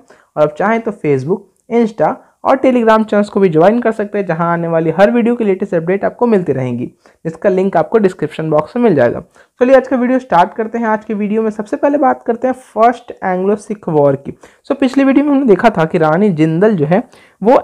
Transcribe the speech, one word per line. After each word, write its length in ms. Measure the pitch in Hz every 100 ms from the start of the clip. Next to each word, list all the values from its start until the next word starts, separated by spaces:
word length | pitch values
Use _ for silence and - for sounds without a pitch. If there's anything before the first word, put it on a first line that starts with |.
| _ _ _ -
और 80 |
आप 120 | 151 -
चाहें 240 | 190 226
तो 100 | 226 208 156
Facebook, 360 | 139 131 208 - _ -
Insta 440 | 233 233 - 156 269 _ _
और 140 | - 262
Telegram 460 | 262 247 226 220
चैनल्स 260 | 214 208 208
को 100 | 208
भी 100 | 196
ज्वाइन 300 | 156 180 233
कर 100 | 233
सकते 260 | 220 208 208
हैं, 80 | 180
जहां 220 | 160 170
आने 200 | 170 165
वाली 220 | 165 160
हर 200 | 160 208
वीडियो 240 | 240 226 240
की 80 |
लेटेस्ट 300 | 214 190 202 175
अपडेट 280 | 165 196 -
आपको 220 | - 240
मिलती 260 | 208 170
रहेंगी, 320 | 131 127 120 120 _ _ _ 165
जिसका 240 | 165 208
लिंक 280 | 185 196 180
आपको 200 | 160 233
डिस्क्रिप्शन 520 | 190 185 151 - 160
बॉक्स 260 | 151 147 240
में 80 |
मिल 120 | 240 147
जाएगा। 260 | 120 107 - _ _ -
चलिए 140 | 247 269
आज 120 | 254
का 100 | 262
वीडियो 220 | 247 262
स्टार्ट 340 | 254 170 185
करते 240 | - 220 233
हैं। 80 | 226
आज 180 | 214 214
के 80 |
वीडियो 280 | 208 208 214
में 80 | 220
सबसे 260 | 214 208 285
पहले 200 | 285 285
बात 260 | 262 247
करते 240 | - 226 254
हैं 60 | 254 -
फर्स्ट 400 | 214 226 240 -
एंग्लो 420 | - 190 185 190 208
सिख 320 | - 175 -
वॉर 260 | 151 143 135
की। 200 | - - - _ -
So 80 | 269
पिछली 280 | 262 262
वीडियो 220 | 269 269 294
में 60 |
हमने 140 | 277 277
देखा 240 | 180 233
था 160 | 208 165
कि 120 | 180
रानी 320 | 156 160 214
जिंदल 440 | 156 160 160 214 196
जो 100 | 147
है 160 | 185 - - _ -
वो 200 | 185 -